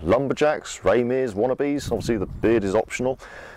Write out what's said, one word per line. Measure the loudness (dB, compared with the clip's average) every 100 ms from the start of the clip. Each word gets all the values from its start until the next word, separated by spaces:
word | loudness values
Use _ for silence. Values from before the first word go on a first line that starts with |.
lumberjacks, | 2 2 2 0 2 0 -6 -4
ramirs, | 2 4 4 0 -2
wannabes, | 0 -2 0 -2 -2 -2
obviously | -4 -2 -2
the | -2
beard | -2 2 2
is | 2
optional, | 0 0 -2 -4 -4 -10 -18 -18